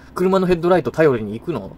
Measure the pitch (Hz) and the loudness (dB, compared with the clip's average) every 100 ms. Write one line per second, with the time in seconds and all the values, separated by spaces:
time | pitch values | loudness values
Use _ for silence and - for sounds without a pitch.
0 | - - 185 190 185 180 175 180 120 - | -10 -2 0 0 0 0 2 2 0 2
1 | 156 120 107 113 - 135 95 | 2 2 -4 -8 -8 -8 -10